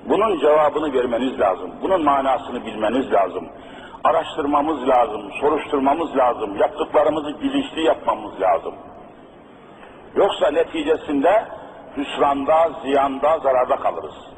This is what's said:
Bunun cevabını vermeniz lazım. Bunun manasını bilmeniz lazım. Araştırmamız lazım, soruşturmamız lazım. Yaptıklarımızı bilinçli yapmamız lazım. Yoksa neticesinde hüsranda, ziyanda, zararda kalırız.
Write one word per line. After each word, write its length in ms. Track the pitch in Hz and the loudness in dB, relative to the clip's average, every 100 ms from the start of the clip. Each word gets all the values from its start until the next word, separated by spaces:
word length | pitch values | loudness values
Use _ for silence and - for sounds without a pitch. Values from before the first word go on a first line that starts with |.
| 110 | 0
Bunun 340 | 160 214 175 | 2 2 2
cevabını 540 | 147 151 151 143 151 | 4 6 4 2 -2
vermeniz 460 | 127 120 120 127 120 | 0 0 0 -2 0
lazım. 320 | 104 92 90 - | 0 0 -6 -8
Bunun 220 | 143 190 | -2 0
manasını 640 | 147 139 135 123 - 123 110 | 2 2 2 -2 -2 -10 -8
bilmeniz 480 | 107 107 123 135 | -4 -2 0 2
lazım. 360 | 101 92 90 82 - - - - - | 2 2 -2 -10 -16 -18 -18 -18 -2
Araştırmamız 840 | 135 160 156 - 143 147 147 151 127 | 0 2 -2 -4 0 2 0 -2 2
lazım, 440 | 127 117 107 101 - | 4 2 -2 -8 -2
soruşturmamız 760 | 143 156 - 143 135 151 160 131 | 0 0 -2 0 2 0 0 2
lazım. 380 | 127 113 107 101 | 2 0 -4 0
Yaptıklarımızı 840 | - - - 151 147 151 147 143 | 0 0 0 2 2 0 -6 -4
bilinçli 400 | 139 139 127 147 | -2 -2 -4 -2
yapmamız 580 | 160 143 - 107 101 92 | 0 0 -2 -4 -6 -2
lazım. 340 | 92 82 - - - - - - - - - - - - - - - - | 0 0 -2 -12 -18 -20 -20 -20 -20 -20 -20 -20 -20 -20 -20 -20 -6 2
Yoksa 360 | 190 - 175 | 2 2 0
neticesinde 920 | 151 160 165 151 156 - 143 156 196 - - - - - - | 2 -2 -2 0 -2 0 2 4 4 0 -12 -16 -18 -14 -8
hüsranda, 720 | 139 - 139 139 135 156 165 143 | -8 0 0 0 2 4 4 0
ziyanda, 560 | 127 139 139 135 147 160 | 0 2 2 0 0 2
zararda 360 | 139 127 123 135 | 2 2 2 0
kalırız. 400 | 104 - 76 - - | 0 -4 -10 -14 -20